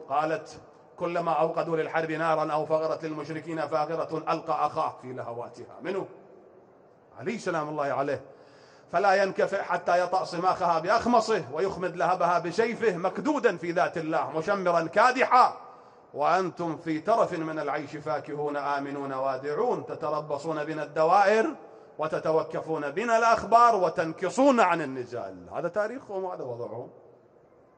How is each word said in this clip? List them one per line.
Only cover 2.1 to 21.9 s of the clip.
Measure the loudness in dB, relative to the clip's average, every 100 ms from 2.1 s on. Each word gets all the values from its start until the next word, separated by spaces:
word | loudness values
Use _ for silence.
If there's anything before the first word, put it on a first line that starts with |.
نارا | -2 0 0 0
أو | -2 0
فغرت | 0 0 -4 -6
للمشركين | -8 -8 -8 -6 -6 -2
فاغرة | -2 -2 -4 -4 -6
ألقى | -4 -4 -2 -2 0
أخاه | 0 -4 -6
في | -12
لهواتها". | -10 -10 -10 -10 -14 -18 -12
منه؟ | -6 -6 -6 -12 -20 -20 -20 -20 -20 -20 -20 _ _ -12
علي | -6 -6
سلام | -2 -2 -2
الله | -2
عليه. | -2 0 -2 -2 -6 -20 -20 -20 -20 -20 -4
فلا | 0 4 4
ينكفئ | 2 0 0 0
حتى | -2 -2 2 2
يطأ | 2 0
صماخها | -2 -2 0 2 2 2
بأخمصه | 2 2 4 4 4 0 -2
ويخمد | -2 -2 -2 -4 -2
لهبها | 0 2 2 2
بسيفه، | 0 0 0 2 0 2
مكدودا | -2 -2 -2 2 2 0
في | -2
ذات | 0 0 0
الله | -2 -2 -2 -2
مشمرا | -2 0 2 2
كادحا، | 2 4 4 4 4 6 6 2 -16 -20 -20 -20 -12
وأنتم | -2 2 2 0 -4 -6 -6
في | -6 -4
ترف | 0 2 2
من | 0 -6 -4
العيش | -4 -4 -6 -10
فاكهون | -4 -4 -4 -6 -4 -2
آمنون | -2 -4 -4 -6 -6
وادعون، | -4 -2 -4 -4 -2 0 -2 -4
تتربصون | -6 -4 -4 -4 -6 -4 -4
بنا | -4 -6
الدوائر | -4 2 6 6 6 6 2 -2 -12 -20 -16